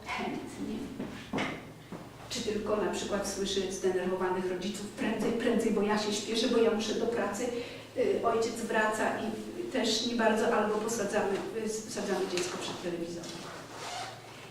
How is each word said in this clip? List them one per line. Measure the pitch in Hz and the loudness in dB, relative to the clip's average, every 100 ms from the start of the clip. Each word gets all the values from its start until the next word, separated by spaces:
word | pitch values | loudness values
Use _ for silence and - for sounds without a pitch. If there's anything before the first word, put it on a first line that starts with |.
| - | -6
chętnie, | - - - - - 202 220 - - - - - - - - - - - - - - - | -4 -4 -4 -6 -6 -4 -4 -6 -8 -8 -8 -4 -2 -2 -4 -10 -16 -14 -12 -12 -14 -8
czy | - | -4
tylko | 214 202 202 208 | -2 -2 0 2
na | 185 | 2
przykład | - - 202 - | 0 -2 -2 -2
słyszy | - 196 196 185 | -2 0 0 0
zdenerwowanych | - 185 180 185 185 185 190 180 | 0 2 2 2 0 0 0 0
rodziców: | 180 202 - - | -2 -2 -4 -6
„Prędzej, | - 220 226 - | -4 -2 0 0
prędzej, | 240 247 214 220 | 2 2 4 4
bo | 202 | 4
ja | 208 214 | 4 2
się | 208 | 2
śpieszę, | - - 240 262 | 0 0 0 4
bo | 226 | 6
ja | 226 | 6
muszę | 208 - | 4 2
do | - 226 | 0 0
pracy”, | 233 202 - 254 - - - - - | 0 0 0 -2 -2 -6 -10 -6 0
y, | 208 196 233 | 2 4 4
ojciec | 226 226 | 4 2
wraca | 226 214 220 214 214 220 214 | 0 0 4 4 4 0 0
i | 214 214 - - - | -2 -4 -6 -6 -2
też | 254 220 - 240 | 2 2 2 2
nie | 233 | 4
bardzo, | 220 214 240 226 | 6 6 6 4
albo | 208 | 4
posadzamy, | 214 220 233 196 214 190 190 - 226 | 2 0 0 2 2 2 0 -2 -2
y, | 214 | -2
wsadzamy | - - 202 196 185 185 175 | -2 -4 -4 0 0 2 0
dziecko | 180 190 | 0 -2
przed | - - | -4 -4
telewizorem. | 175 170 170 175 - - - - - - - - - - - - - | -4 -4 -4 -6 -8 -10 -10 -10 -12 -10 -6 -6 -6 -10 -14 -14 -8